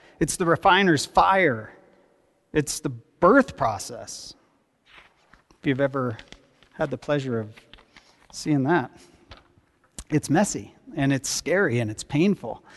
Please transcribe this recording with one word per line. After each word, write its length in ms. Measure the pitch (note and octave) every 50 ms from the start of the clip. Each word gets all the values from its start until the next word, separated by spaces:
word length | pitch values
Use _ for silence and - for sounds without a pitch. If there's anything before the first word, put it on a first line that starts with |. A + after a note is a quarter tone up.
| - - _ -
It's 160 | E3+ D3+ -
the 100 | - F#3
refiner's 600 | E3 E3 - - G3 F3+ F#3+ G3+ F#3 D#3+ C3+ -
fire. 680 | - - D#3 F3 F3+ F#3+ G3 F#3 D3+ A#2+ A2 A2 - - - _ _ _ _ _ _ _ _ _ _ _ _ _ _
It's 280 | - D#3 C#3+ - - -
the 120 | - D#3 B2 A2+ - _ _ _
birth 360 | - F3+ B3 C#4 B3+ - -
process. 760 | - C#3 A#2 G#2+ F#2+ - - B2 G#2+ - - - - - - - _ _ _ _ _ _ _ _ _ _ _ - - - _ _ _ _ _ _ _ _ _ _ _
If 80 | -
you've 140 | D3+ C3+ B2+
ever 360 | C#3 C3+ C3 C#3 B2+ B2 A#2+ - - - - - _ _ _ _ _ _ _
had 140 | - D#3+ C#3+
the 80 | C3
pleasure 440 | B2+ - - D3 C#3+ C3+ C3 A#2+ A2+
of 80 | G#2+ G#2+ G#2+ - - _ - - _ _ - - - _ _ _ _ _
seeing 300 | - - - D#3+ D3+ C#3
that, 300 | B2+ C#3+ F3 E3 B2 B2 - - - _ _ _ _ - - - - _ _ _ _ _ _ _ _ _ _ - - -
it's 220 | D#3 D3 - -
messy, 420 | C#3+ - G#3+ - - B2 G2+ - - _ _ - -
and 180 | D3+ C#3 C#3
it's 160 | C#3 C3 - -
scary, 520 | - - - C3+ E3+ F#3+ G3+ D3 A#2 A#2+
and 100 | A#2 G#2
it's 140 | A2 - -
painful, 580 | - - C#3+ E3+ G#3 F#3+ - - A2+ - - - - -